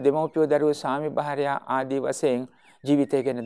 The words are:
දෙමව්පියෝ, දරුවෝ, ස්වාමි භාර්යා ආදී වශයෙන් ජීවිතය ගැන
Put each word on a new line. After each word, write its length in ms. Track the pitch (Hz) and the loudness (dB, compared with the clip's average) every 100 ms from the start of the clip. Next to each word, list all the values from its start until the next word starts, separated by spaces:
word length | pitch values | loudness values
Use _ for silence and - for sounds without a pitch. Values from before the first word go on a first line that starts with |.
දෙමව්පියෝ, 440 | 135 147 156 160 151 | 2 2 2 2 2
දරුවෝ, 280 | 147 151 | 4 2
ස්වාමි 360 | 147 139 135 151 | 0 -2 -4 -4
භාර්යා 480 | - 147 143 143 139 - | -4 -4 -2 -2 -4 -2
ආදී 340 | 131 131 139 | -4 -2 -4
වශයෙන් 480 | 131 135 151 123 127 _ _ _ | -4 -2 0 0 -4 _ _ _
ජීවිතය 380 | 131 143 139 139 | 0 2 2 0
ගැන 180 | 127 123 | 0 -2